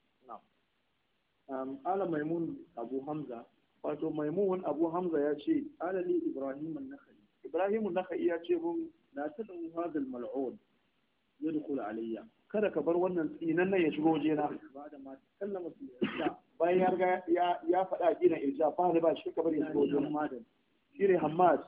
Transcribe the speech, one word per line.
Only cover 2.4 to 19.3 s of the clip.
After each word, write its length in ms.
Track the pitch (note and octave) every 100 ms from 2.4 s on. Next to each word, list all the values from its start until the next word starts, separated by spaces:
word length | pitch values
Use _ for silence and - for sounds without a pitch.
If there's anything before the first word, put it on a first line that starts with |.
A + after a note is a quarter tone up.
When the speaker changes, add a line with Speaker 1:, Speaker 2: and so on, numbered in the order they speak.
| D#3 C#3 - -
Speaker 1:
Abu 240 | A#2 C3+ C#3
Hamza. 400 | D3+ B2+ A#2 B2+ _ _ _
Speaker 2:
Wato 260 | D3 D3+ D#3+
Maimun 520 | D#3 D3+ F3 G3+ F#3 D#3+
Abu 240 | C#3+ E3
Hamza 280 | E3+ F#3 D#3
ya 160 | C#3+ D3
ce, 280 | - D3+ D#3+ -
Speaker 1:
Ala 220 | E3+ F#3+
li 160 | F3+ F3 D#3
Ibrahim 500 | C3 C3+ C#3+ D#3 -
an-Nakhai. 380 | C3+ C#3 _ _ _ _ -
Speaker 2:
Ibrahim 420 | D#3 G3 A3 G#3
an-Nakhai 380 | F3 F#3 E3 E3+
ya 120 | E3+
ce 120 | E3+ F3
mun, 360 | E3 E4+ E3 - _ C#4
Speaker 1:
"لا 120 | D3+
تدعو 440 | - G#3+ F3 E3 E3
هذا 180 | E3+ D3+
الملعون 580 | C3 B2 A2+ B2+ C3 - _ _ _ _ _ _ _ -
يدخل 380 | D3+ D3+ - C3+
علي." 440 | G#2 A2 A2+ A2 - _ _
Speaker 2:
Kada 180 | G#3 G3+
ka 120 | D#3+
bar 140 | C#3+ E3+
wannan 400 | F#3 F3+ D#3 -
tsinan 320 | E3 D#3+ F#3+
nan 120 | G3
ya 80 | E3
shigo 200 | D3+ D#3
wajena. 360 | D#3 D3+ D3+ D3 - - C3+
Speaker 1:
Ba'da 220 | D3+ D3
ma 160 | C3+ C3+ _ -
takallama 320 | G3+ F#3+ E3+
fil 160 | - C4+ -
irja. 360 | - - D#3+ - _ -
Speaker 2:
Bayan 200 | E3 F#3
ya 100 | F#3
riga 340 | F3+ F#3 F3+ -
ya, 320 | E3+ F3 E3+ E3
ya 180 | F3+ F#3+
faɗa 260 | - F3
aqidan 280 | - F3 D#3+
irja, 260 | C#3 C#3 D#3 -
ba 140 | F3+
ni 60 | E3
ba 160 | D#3+ C#3+
shi 160 | -